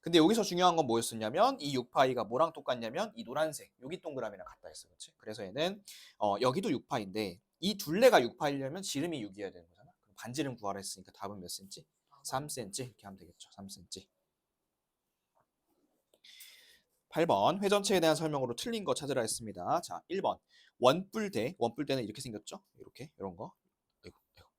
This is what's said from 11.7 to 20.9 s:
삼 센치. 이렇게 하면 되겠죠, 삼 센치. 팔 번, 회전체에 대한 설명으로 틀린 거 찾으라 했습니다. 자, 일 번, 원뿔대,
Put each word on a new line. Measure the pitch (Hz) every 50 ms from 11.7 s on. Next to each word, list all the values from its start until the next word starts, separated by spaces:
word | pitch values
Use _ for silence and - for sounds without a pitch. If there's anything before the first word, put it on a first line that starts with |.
| - - - _ _ _ _ _ - _
삼 | _ - - 131 147 147
센치. | - 135 110 95 98 - 127
이렇게 | 120 - _ -
하면 | 98 98
되겠죠, | 95 87 85 - _ - _ -
삼 | - 98 98
센치. | - - 85 _ - 95 - _ _ _ _ _ _ _ _ _ _ _ _ _ _ _ _ _ _ _ _ _ _ _ _ _ _ _ _ _ _ _ _ _ _ _ _ _ _ _ _ _ _ _ _ - - - - - - - - - - _ _ _ _ _ _
팔 | _ - 156 165
번, | 165 120 98 104 127 175 196
회전체에 | 202 196 208 202 202 208 202 180
대한 | 165 160 156
설명으로 | 147 160 156 151 139 131 120 117
틀린 | - - 247 233 220 190
거 | 151 123
찾으라 | - - 135 139 123
했습니다. | 113 107 - - 117 107 95 90 87 107 147 170
자, | - - 90 - _ -
일 | 185 196
번, | 165 117 92 - _ _ _ - - _ _ _
원뿔대, | 117 127